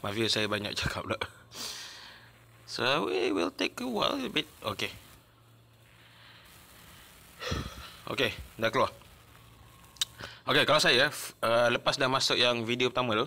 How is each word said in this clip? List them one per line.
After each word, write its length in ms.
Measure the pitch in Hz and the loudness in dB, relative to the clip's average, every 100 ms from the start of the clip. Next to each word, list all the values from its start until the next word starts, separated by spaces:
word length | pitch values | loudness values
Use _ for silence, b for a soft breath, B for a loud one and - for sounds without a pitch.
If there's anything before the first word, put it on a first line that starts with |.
Maaf 140 | 104 | -6
ya, 140 | 101 110 | -2 0
saya 180 | 110 107 | 2 0
banyak 300 | 104 104 - | -2 -4 -4
cakap 260 | 87 - | -4 -4
pula. 160 | 90 95 - - - B B B B B B B B B - - - | -6 -6 -6 -12 -20 B B B B B B B B B -20 -20 -14
So, 400 | - 120 143 196 | -4 0 0 0
we 240 | 381 - | 0 0
will 160 | - - | 0 -2
take 240 | - 277 - | -2 -6 -4
a 60 | 247 | -6
while 240 | 214 - | -2 0
a 160 | 285 262 | -2 -4
bit. 160 | - - - | -4 -6 -8
Okay. 320 | 110 98 104 - - - _ _ _ - _ _ - B B B B B B B - - - - - - - - B B B B B B - | -8 -4 -6 -8 -20 -20 _ _ _ -20 _ _ -20 B B B B B B B -20 -20 -20 -20 -20 -20 -20 -12 B B B B B B -10
Okay, 240 | - 123 - - | -2 -2 -2 -14
dah 160 | - 110 | -2 0
keluar. 240 | 127 107 - - - - - - - - - - - - - B B - | 2 0 -2 -20 -20 -20 -20 -20 -20 -20 -20 -20 -8 -8 -8 B B 0
Okay, 160 | 131 | 2
kalau 160 | 127 151 | 4 4
saya, 320 | 175 127 147 | 6 6 4
f-, 240 | - - - | 0 -12 -4
uh, 240 | 113 117 120 | 2 6 6
lepas 280 | 123 151 143 | 4 0 0
dah 80 | 131 | 2
masuk 320 | 131 - 143 | 2 2 4
yang 240 | 120 120 | 4 2
video 240 | 113 123 127 | 0 2 2
pertama 360 | 123 123 | 2 2
tu 0 | 107 | 2